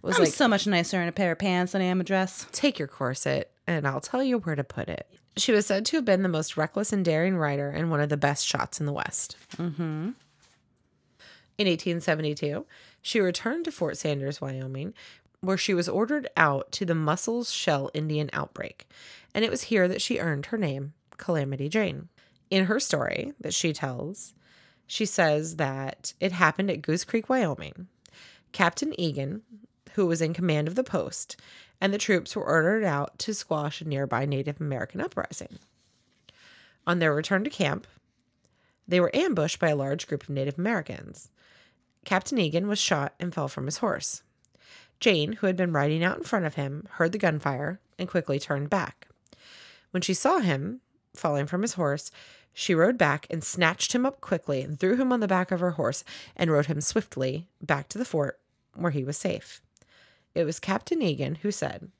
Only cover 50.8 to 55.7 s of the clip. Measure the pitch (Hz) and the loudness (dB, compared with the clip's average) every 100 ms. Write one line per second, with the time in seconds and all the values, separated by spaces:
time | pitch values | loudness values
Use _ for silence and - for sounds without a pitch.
50.8 | _ _ _ - 165 147 143 180 226 185 | _ _ _ -4 0 0 0 -2 -2 0
51.8 | 151 147 - - - - _ - - 165 | -2 -2 -6 -14 -20 -20 _ -8 0 4
52.8 | 185 247 147 147 - 165 - - 165 175 | 4 4 2 2 -4 -2 0 4 2 2
53.8 | - 247 262 269 - 165 - 139 135 151 | -2 0 0 -2 -4 -2 0 -2 -2 -2
54.8 | 185 247 262 247 208 185 180 180 180 | 2 2 2 2 2 2 2 0 0